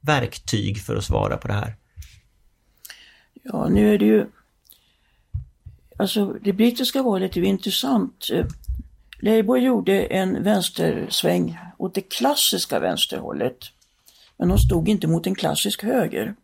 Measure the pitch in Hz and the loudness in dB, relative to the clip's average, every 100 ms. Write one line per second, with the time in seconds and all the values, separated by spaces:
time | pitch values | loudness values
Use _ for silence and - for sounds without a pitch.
0 | 151 147 120 - - 107 101 101 - 113 | 0 0 0 -8 -4 -2 -2 -6 -4 -6
1 | - - 50 - - 101 107 110 _ - | -2 0 0 -4 -4 -4 -4 -10 _ -20
2 | - - _ _ _ _ _ _ - - | -20 -20 _ _ _ _ _ _ -20 -20
3 | - _ _ - 262 - - 190 214 208 | -20 _ _ -20 -10 -4 2 4 6 6
4 | 208 214 208 _ _ _ _ _ _ _ | 6 4 2 _ _ _ _ _ _ _
5 | _ _ _ - - _ - - _ - | _ _ _ -12 -12 _ -20 -20 _ -4
6 | 196 214 202 - 202 190 233 247 247 269 | -2 0 -2 -2 -4 4 2 2 -2 0
7 | 254 196 185 180 185 196 - 185 269 254 | 0 0 -2 0 0 0 -2 -2 0 0
8 | - - - 110 - - - - - _ | 0 -6 -4 -2 -2 -6 -8 -8 -8 _
9 | _ - 202 220 208 254 254 240 180 196 | _ -4 2 2 4 2 2 2 2 0
10 | - 190 190 190 196 208 170 - 160 - | 2 -2 -2 -2 0 0 0 -2 -2 -2
11 | - - 170 180 170 165 - - 190 190 | -4 -2 0 0 -2 -6 -16 -8 -6 -6
12 | 190 - 262 285 - 190 - 95 82 80 | -8 -2 0 2 0 0 -2 -2 -2 -2
13 | - - - - 123 127 - _ _ _ | -4 -4 -8 -4 -4 -6 -20 _ _ _
14 | _ _ _ _ 175 196 - 170 165 214 | _ _ _ _ 2 6 6 4 2 0
15 | 160 165 175 190 165 - 202 - 208 262 | 2 0 0 -2 -2 -2 -2 -4 -2 0
16 | 190 - 107 208 | 0 -2 -6 -8